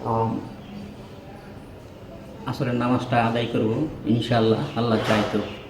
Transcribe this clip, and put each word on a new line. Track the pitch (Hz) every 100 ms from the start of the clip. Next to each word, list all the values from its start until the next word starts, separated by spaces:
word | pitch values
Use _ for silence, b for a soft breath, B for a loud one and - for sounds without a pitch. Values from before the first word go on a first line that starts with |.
| 117
উম, | 113 113 - - - - - - - - - - - - - - - - - - - - - -
আসরের | 127 127 123
নামাজটা | 123 123 - 120 117
আদায় | 117 113
করব | 113 107 123 156 - -
ইনশাআল্লাহ, | 117 - 120 110 110 - 117
আল্লাহ | 117 107 -
চায় | 107 104
তো। | 107 98 -